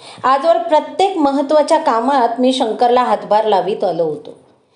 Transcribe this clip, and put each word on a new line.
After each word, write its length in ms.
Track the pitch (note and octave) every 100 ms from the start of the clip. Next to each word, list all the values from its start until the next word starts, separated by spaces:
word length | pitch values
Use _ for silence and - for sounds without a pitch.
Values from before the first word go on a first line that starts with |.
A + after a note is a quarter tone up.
| - -
आजवर 340 | B3 C4+ E4 E4+
प्रत्येक 580 | E4+ D4+ - - G4 F4
महत्त्वाच्या 600 | C#4 C#4 C#4 D4+ D4 D#4+
कामात 640 | D#4 A3+ B3+ C#4 A#3 A#3
मी 120 | B3+
शंकरला 500 | B3+ A3 G#3 A#3+ B3
हातभार 420 | A#3+ G#3 F#3 G#3
लावीत 400 | A3 F#3+ F3 A3
आलो 200 | G3 E3
होतो, 320 | D#3+ D3 - - _ _ _